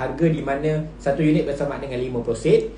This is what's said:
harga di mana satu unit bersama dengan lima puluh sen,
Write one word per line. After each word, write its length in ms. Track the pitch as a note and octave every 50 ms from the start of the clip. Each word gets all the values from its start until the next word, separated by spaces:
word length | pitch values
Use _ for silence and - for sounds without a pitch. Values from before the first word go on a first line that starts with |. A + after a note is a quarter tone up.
harga 260 | C3 C3+ - - E3+ E3 D#3
di 80 | -
mana 480 | C3+ C#3 C#3 C#3+ D3+ D#3 D#3 D#3 D#3 - -
satu 240 | - - C#3 C#3 E3+
unit 240 | D#3 D3+ D3+ E3+ D3+
bersama 320 | C#3+ C#3 - C#3+ C#3 C3
dengan 240 | B2+ C#3 C3 B2+ B2
lima 240 | B2+ B2+ B2+ A#2+ A#2
puluh 140 | A#2+ A2+ -
sen, 340 | - D#3+ G#3+ A3+ - - -